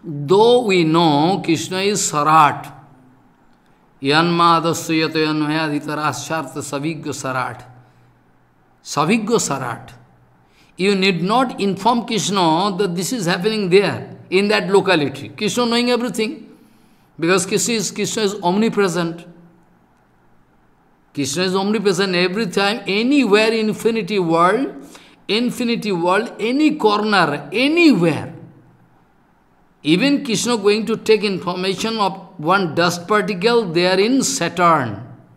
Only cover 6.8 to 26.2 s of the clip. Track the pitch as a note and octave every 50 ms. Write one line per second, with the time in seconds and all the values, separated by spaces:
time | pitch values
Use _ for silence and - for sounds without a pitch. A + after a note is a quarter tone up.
6.8 | C#3+ D#3+ E3 D3 B2 D3+ C3 - - C3+ B2+ B2+ B2 B2 A#2 - - - - -
7.8 | - _ _ _ _ _ _ _ _ _ _ _ _ _ _ _ _ _ _ _
8.8 | _ - - C#3+ D3+ D#3 A3+ A#3 G#3+ G3 A#3+ F#3 - - C#3+ C3 C3 A#2+ A2+ A#2
9.8 | - - - - - _ _ _ _ _ _ _ _ _ _ _ _ _ _ -
10.8 | F3+ G3 G3+ F#3+ F#3+ G3 F#3 E3 E3+ F#3 A3 B3 C4+ A#3+ - - G3 G3+ F#3 F#3+
11.8 | - A3 B3 A#3 - A#3 A#3 G3+ C#3+ E3 G3+ G3+ F3+ D#3+ D#3 E3 F#3+ G#3 F#3+ F3
12.8 | G3+ F#3+ E3+ F3+ F#3 D#3+ C4 A#3+ F#3 E3 F#3 F#3 F3+ A3 A3 G#3+ G3+ F3+ F3+ G3
13.8 | G3+ E3+ B2+ G#2+ - - - - - - F#3 F#3 G3+ G#3 G#3+ G#3 F3 F3 G3 F#3+
14.8 | F3 F#3 F#3 D#3+ C#3+ C3 - - - G#2 - - G#3+ G3 - A#3+ B3 A#3 A#3 A#3+
15.8 | A#3+ B3 B3 A#3 A#3+ B3 F3 - A3 G#3+ D#4+ - - - - _ _ _ _ _
16.8 | _ _ _ _ _ _ _ - D#3 E3 F#3 F#3 F3 F3+ A3 G3 - - A#3+ A3
17.8 | F#3 - - - G3+ - - A#3 A3 G3 G3+ G#3 F3+ F3 F3+ G#3 A3 A3+ - G#3
18.8 | G3+ F#3 E3 F3+ E3+ E3 E3 E3+ - - - - - - _ _ _ _ _ _
19.8 | _ _ _ _ _ _ _ _ _ _ _ _ _ _ _ _ _ _ _ _
20.8 | _ _ _ _ _ _ _ C#3+ C#3 - C3+ F3 F#3 F#3+ F3+ G3 G3 G3+ G#3+ A3+
21.8 | F#3 G3+ F3+ E3 G3+ F#3+ F3+ F3 F3+ F#3 F3+ A3 A#3 F3 - G3 G3 G3+ G#3+ A#3+
22.8 | - - F#3+ G#3 A3+ B3+ D4 D4 B3+ G#3 G3 G#3+ A3 A3+ A3+ A3+ A3 G#3+ G3 -
23.8 | - A#3 A3+ A3+ G3+ E3+ G#3+ G3+ F3+ E3 E3 E3 E3+ F3+ G3+ B3 C#4 - - -
24.8 | - - - - - - - _ _ - F#3+ A3+ A#3+ A#3+ - - B3 A#3 A#3 F#3
25.8 | - G#3 F#3+ E3+ E3+ F3 F#3 G#3